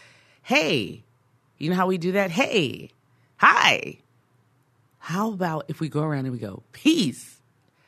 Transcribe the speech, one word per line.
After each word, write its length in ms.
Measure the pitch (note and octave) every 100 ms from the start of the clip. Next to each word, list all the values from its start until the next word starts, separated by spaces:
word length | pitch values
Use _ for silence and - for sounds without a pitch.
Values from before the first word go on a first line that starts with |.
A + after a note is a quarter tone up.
| - - _ _
Hey, 640 | - C#4 D#4 C#3+ F2+ D2+ - _ _ _ _ -
you 120 | D3+
know 60 | F#3
how 120 | F#3
we 100 | F#3
do 160 | F3
that? 180 | G3 F#3+
Hey, 580 | E3+ C#4 G#3+ C3+ - - _ _ _ _ -
hi. 640 | C4+ G#4+ F3+ G2+ - - _ _ _ _ _ _ _ _ _ _
How 320 | - F3+ A3
about 340 | F#3+ F3 D#3 -
if 100 | D3
we 80 | D#3
go 140 | C#3+
around 240 | D#3 C#3 C3
and 80 |
we 60 | A#2+
go, 240 | G#2+ G2 -
"Peace"? 680 | - D4 D#4+ D3+ - - - _ _ _ _